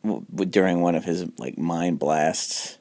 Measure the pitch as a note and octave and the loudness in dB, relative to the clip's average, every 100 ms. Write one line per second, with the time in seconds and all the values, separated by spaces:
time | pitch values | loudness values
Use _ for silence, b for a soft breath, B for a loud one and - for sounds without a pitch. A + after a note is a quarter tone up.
0 | G#2+ D#2 - F2+ F#2 G2+ F#2 F2 F2 E2 | -2 -4 -6 -4 2 4 4 4 2 2
1 | F2 E2+ F2 - - - E2+ E2+ F2 D#2 | 0 -4 -4 -8 -10 -4 -2 0 -2 0
2 | C#2+ D#2 D#2 D#2 - - - - | 0 2 2 0 -4 -4 -6 -14